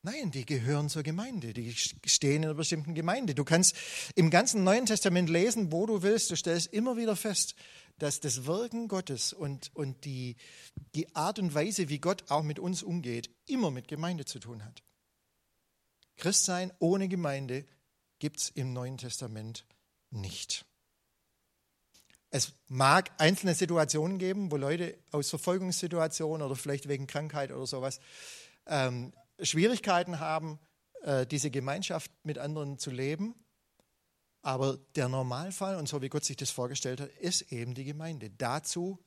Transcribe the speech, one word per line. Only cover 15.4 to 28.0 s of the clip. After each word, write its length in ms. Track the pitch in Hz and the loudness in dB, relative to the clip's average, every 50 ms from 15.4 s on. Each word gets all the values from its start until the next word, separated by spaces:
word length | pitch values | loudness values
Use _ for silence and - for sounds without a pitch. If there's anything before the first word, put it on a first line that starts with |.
| _ _ _ _ _ _ _ _ _ _ _ _ _ _ _ | _ _ _ _ _ _ _ _ _ _ _ _ _ _ _
Christsein 560 | - - 175 202 - - - 180 180 185 185 - _ | -4 0 2 4 4 4 2 0 0 -2 -4 -2 _
ohne 260 | 175 165 185 196 190 | 2 4 4 4 2
Gemeinde 580 | 185 190 180 170 143 139 139 139 123 127 135 143 _ _ _ _ _ _ _ _ _ _ _ | 0 0 -2 -2 -2 -2 -4 -4 -4 -6 -6 -6 _ _ _ _ _ _ _ _ _ _ _
gibt's 300 | - 151 - - - - | -6 -6 -4 -4 -8 -6
im 240 | _ 151 131 131 | _ -4 -4 -4
Neuen 260 | 123 127 123 127 135 117 | -4 -6 -6 -6 -8 -10
Testament 640 | 123 123 110 - 135 117 110 107 107 110 117 - - _ _ _ _ _ _ _ _ _ | -10 -10 -8 -8 -8 -8 -8 -8 -10 -10 -10 -12 -16 _ _ _ _ _ _ _ _ _
nicht. 540 | - 110 98 95 82 - - - - - - _ _ _ _ _ _ _ _ _ _ _ _ _ _ _ _ _ _ _ _ _ _ _ _ _ _ - _ _ - _ _ _ - | -10 -8 -8 -8 -8 -10 -6 -6 -8 -8 -8 _ _ _ _ _ _ _ _ _ _ _ _ _ _ _ _ _ _ _ _ _ _ _ _ _ _ -20 _ _ -20 _ _ _ -2
Es 200 | 135 - - - _ _ | -2 -2 -2 -6 _ _
mag 440 | _ 131 127 131 135 151 185 185 - - - | _ 2 6 8 10 10 8 6 4 0 6
einzelne 360 | 156 160 196 - - 185 165 | 6 6 6 6 2 2 2
Situationen 640 | - 190 160 175 165 156 147 - 151 151 175 190 185 | 2 2 2 4 4 4 4 2 0 2 0 -2 -2
geben, 320 | 185 185 190 208 202 175 | -2 -2 -2 -2 -2 -2
wo 60 | 151 | -2
Leute 400 | 143 135 139 160 170 175 165 - - _ _ | 0 0 0 0 -2 -2 -6 -6 -12 _ _
aus 180 | - 147 139 - | -2 -2 -2 0
Verfolgungssituationen 1160 | - 151 - 180 175 190 185 185 175 - - 170 175 170 160 160 - - 160 151 160 160 147 | -4 -2 0 0 0 0 0 -2 -2 -2 -2 -2 0 2 0 0 0 -2 -2 -2 -2 -2 -2
oder 100 | 131 135 | -4 -4
vielleicht 320 | 120 - 143 143 139 139 143 | -4 -2 -4 -4 -4 -2 -4
wegen 180 | 143 131 139 | -4 -4 -4
Krankheit 460 | 131 - 143 151 151 147 151 139 135 | -4 -4 -6 -6 -4 -4 -4 -4 -4
oder 140 | 131 131 131 | -4 -8 -6
sowas, 340 | 127 - 131 127 135 135 - | -6 -6 -4 -4 -4 -6 -6